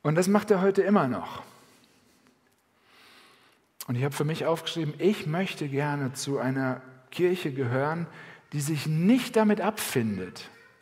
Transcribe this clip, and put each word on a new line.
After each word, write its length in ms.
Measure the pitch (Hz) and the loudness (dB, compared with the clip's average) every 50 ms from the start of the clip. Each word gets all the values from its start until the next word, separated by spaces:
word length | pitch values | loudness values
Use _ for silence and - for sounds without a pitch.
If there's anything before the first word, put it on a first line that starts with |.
Und 140 | - 147 156 | 0 2 2
das 120 | 165 185 | 4 4
macht 240 | 190 202 208 208 - | 6 4 4 6 6
er 100 | 208 180 | 2 4
heute 200 | 185 196 196 196 | 4 4 4 4
immer 260 | 185 190 208 196 151 | 4 4 4 4 4
noch. 360 | 127 120 92 82 - - - - - - - - _ _ _ _ _ _ _ _ _ _ _ _ _ _ _ _ _ _ _ _ _ _ _ _ _ _ - - - - - - _ _ _ _ _ _ _ _ _ _ _ - | 2 -2 -4 -6 -10 -12 -14 -16 -18 -20 -20 -20 _ _ _ _ _ _ _ _ _ _ _ _ _ _ _ _ _ _ _ _ _ _ _ _ _ _ -20 -20 -20 -20 -20 -20 _ _ _ _ _ _ _ _ _ _ _ -8
Und 80 | - 123 | -6 -4
ich 80 | 120 131 | -2 -2
habe 120 | 143 139 | -4 -2
für 100 | - 151 | -2 -2
mich 200 | 147 160 160 165 | -2 -2 -2 0
aufgeschrieben, 480 | 160 165 160 - - - 165 160 151 147 | -2 -2 -2 -4 -8 -6 -4 -6 -6 -4
ich 300 | 147 160 185 214 - 196 | 0 2 2 2 2 -2
möchte 420 | 156 151 175 190 180 - - 156 143 | -4 -2 -2 -2 -4 -4 -6 -6 -4
gerne 440 | 135 135 147 147 143 143 139 127 131 | -2 -2 -2 -2 -2 -2 -4 -6 -6
zu 260 | - - 139 139 123 | -6 -6 -4 -4 -2
einer 420 | 120 131 131 135 135 131 127 123 - - - - _ _ | -2 -2 -2 0 -2 -2 -4 -4 -8 -20 -20 -20 _ _
Kirche 420 | - - 175 180 180 185 - 160 135 | -2 0 2 2 2 0 -2 -6 -4
gehören, 540 | 131 131 120 123 131 139 151 160 170 170 - - - - - - - _ _ - | -2 -2 0 0 0 0 0 -2 -4 -6 -8 -10 -20 -20 -20 -20 -20 _ _ -6
die 80 | 147 | -4
sich 260 | 139 147 165 143 - | -2 -2 -4 -4 -2
nicht 480 | 156 156 160 170 196 247 262 - - - | -2 0 2 4 4 4 4 2 0 2
damit 260 | 220 220 208 208 202 | 4 4 4 4 2
abfindet 880 | 175 202 214 - - - - 135 117 110 101 92 92 90 - - - - - - - - _ _ | 2 -2 -2 -2 -8 -2 0 0 0 0 -2 -4 -8 -10 -12 -16 -20 -20 -20 -20 -20 -20 _ _